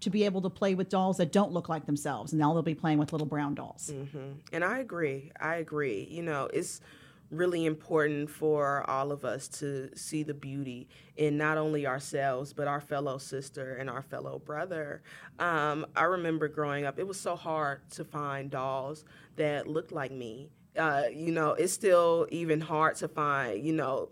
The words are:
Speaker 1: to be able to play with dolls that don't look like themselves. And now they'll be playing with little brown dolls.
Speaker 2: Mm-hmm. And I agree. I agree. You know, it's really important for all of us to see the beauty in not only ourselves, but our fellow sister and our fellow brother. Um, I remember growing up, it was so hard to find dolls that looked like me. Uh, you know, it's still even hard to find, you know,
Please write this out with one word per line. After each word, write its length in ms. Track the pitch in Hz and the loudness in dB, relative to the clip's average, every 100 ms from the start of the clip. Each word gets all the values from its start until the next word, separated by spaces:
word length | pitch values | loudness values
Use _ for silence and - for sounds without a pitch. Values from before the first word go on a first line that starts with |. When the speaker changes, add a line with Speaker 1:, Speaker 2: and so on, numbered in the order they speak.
Speaker 1:
to 80 | - | 0
be 160 | 208 | 4
able 160 | 202 190 | 4 2
to 100 | 185 | -2
play 240 | - 196 | 2 2
with 140 | 185 185 | 2 2
dolls 300 | 190 190 185 | 2 4 4
that 120 | 170 | 4
don't 220 | 196 202 | 4 4
look 160 | 170 170 | 2 -2
like 160 | 160 | -4
themselves. 480 | 151 147 151 120 139 | 0 -2 0 -4 0
And 80 | 156 | 4
now 140 | 151 | 6
they'll 80 | 165 | 4
be 120 | 160 | 2
playing 220 | 151 165 151 | 0 2 4
with 160 | 147 | 2
little 140 | 160 151 | 0 -2
brown 280 | 147 143 | -2 -2
dolls. 360 | - - - - | -4 -8 -10 -10
Speaker 2:
Mm-hmm. 380 | 143 139 143 135 143 - | -8 -8 -10 -10 -12 -8
And 120 | 165 | -2
I 140 | 180 254 | -2 -2
agree. 520 | 247 170 151 135 143 - | -4 -2 -2 -2 -8 -6
I 180 | 156 170 | -4 -4
agree. 520 | 160 151 143 101 - | -4 -2 -2 -2 -4
You 120 | 165 | -6
know, 260 | 165 147 - | -4 -2 -2
it's 260 | 151 180 - - - - - - | -2 -4 -8 -16 -20 -20 -20 -8
really 340 | 151 180 175 | 0 2 2
important 680 | 160 156 - 160 151 147 151 | 2 0 0 2 4 0 -4
for 580 | - 156 151 139 143 - | 0 2 4 4 2 0
all 240 | 135 143 | 0 -2
of 120 | 143 | -2
us 240 | 127 120 - | -4 -4 -6
to 420 | - 143 139 131 - | -8 -6 -4 -8 -10
see 260 | - 156 | -6 -4
the 120 | 151 | -4
beauty 540 | 143 139 139 135 123 131 - - - | -6 -6 -6 -6 -8 -14 -20 -12 0
in 200 | 151 147 | 2 4
not 220 | 151 156 | 2 2
only 280 | 156 151 135 | 2 0 0
ourselves, 640 | 131 139 147 139 127 139 | -2 -2 0 0 0 -4
but 160 | - 143 | -4 -2
our 120 | 143 | -2
fellow 380 | 147 147 143 135 | -2 -2 -2 -4
sister 580 | - 139 139 143 131 127 | -6 -8 -8 -10 -10 -8
and 140 | 135 | -6
our 120 | 120 | -8
fellow 360 | 135 131 135 135 | -8 -8 -8 -10
brother. 640 | 139 151 180 165 147 143 - - - - | -8 -6 -4 -6 -6 -10 -14 -20 -14 -4
Um, 480 | 175 160 151 147 156 - | 0 2 2 0 -2 2
I 80 | |
remember 440 | 160 180 165 160 151 | 2 2 0 0 -2
growing 360 | 151 147 143 | -2 -2 -2
up, 140 | 143 139 | -2 -4
it 80 | 190 | -6
was 140 | 190 | -6
so 160 | 196 170 | -4 -4
hard 520 | 170 156 147 139 - | -4 -2 -2 -4 -10
to 120 | - | -12
find 460 | 156 151 143 139 139 | -8 -6 -4 -4 -6
dolls 540 | 139 131 135 135 156 - - - - | -4 -2 -2 -4 -10 -14 -20 -10 -2
that 300 | 151 147 - | 0 0 -2
looked 260 | 151 160 | -4 -4
like 200 | 165 131 | -6 -6
me. 380 | 131 117 113 151 - - - | -6 -8 -10 -14 -20 -8 0
Uh, 280 | 160 143 123 | 2 4 2
you 200 | 135 165 | 0 0
know, 200 | 165 151 | 2 4
it's 200 | - 175 | 4 2
still 540 | - 202 175 170 170 160 | 2 6 8 8 6 4
even 300 | 165 165 156 | 0 2 0
hard 360 | 160 156 156 - | 2 4 4 2
to 120 | 151 | -4
find, 560 | - 147 139 123 104 | 0 2 2 0 0
you 80 | 147 | 0
know, 360 | 160 135 131 - | 2 2 0 -4